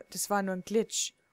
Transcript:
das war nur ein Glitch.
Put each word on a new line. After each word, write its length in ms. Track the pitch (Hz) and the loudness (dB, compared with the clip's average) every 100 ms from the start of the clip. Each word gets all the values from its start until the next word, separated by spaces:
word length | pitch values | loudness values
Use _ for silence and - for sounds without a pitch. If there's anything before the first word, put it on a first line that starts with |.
| - | -6
das 200 | 185 - | -6 0
war 120 | 202 | 2
nur 120 | 196 | 2
ein 100 | 185 | -2
Glitch. 500 | - 214 214 - - _ _ | 0 2 2 0 -4 _ _